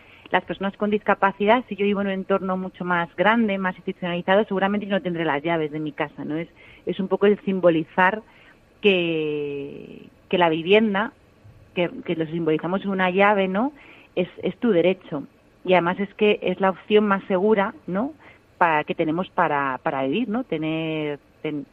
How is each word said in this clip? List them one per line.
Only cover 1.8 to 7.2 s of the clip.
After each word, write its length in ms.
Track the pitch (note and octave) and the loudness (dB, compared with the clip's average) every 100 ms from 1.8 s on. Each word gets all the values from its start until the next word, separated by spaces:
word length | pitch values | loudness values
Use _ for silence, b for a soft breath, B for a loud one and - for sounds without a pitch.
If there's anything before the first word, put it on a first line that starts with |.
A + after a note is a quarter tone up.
| G3+ | -2
vivo 160 | G3+ | 0
en 60 | G3+ | -2
un 60 | |
entorno 420 | F#3+ F#3 G3 F#3+ F#3 | -4 -2 -2 0 -4
mucho 280 | F#3 - F3 | -6 -8 -4
más 280 | F3 E3+ - | -2 -2 0
grande, 420 | F#3 A#3 A3 G3 | 2 4 2 0
más 180 | F#3+ F#3 | -4 -6
institucionalizado, 680 | - F#3+ F3+ F3 F3 G3 A3 | -8 -8 -6 -4 2 2 2
seguramente 400 | F#3+ G3 G#3 G3 | 0 0 -2 -2
yo 80 | |
no 80 | G3 | -4
tendré 240 | F3 E3+ E3 | -2 -4 -2
las 180 | C#3+ | -2
llaves 280 | D#3 E3+ D#3 | 0 -2 -2
de 80 | D3+ | -4
mi 120 | D#3 | -6
casa, 320 | - D3+ - | -6 -8 -6
¿no? 120 | C#3+ D3+ | -6 -6
Es, 120 | E3 _ B B - | -8 _ B B -8
es 140 | F3 | -6
un 80 | F#3+ | -2
poco 180 | F#3+ | 2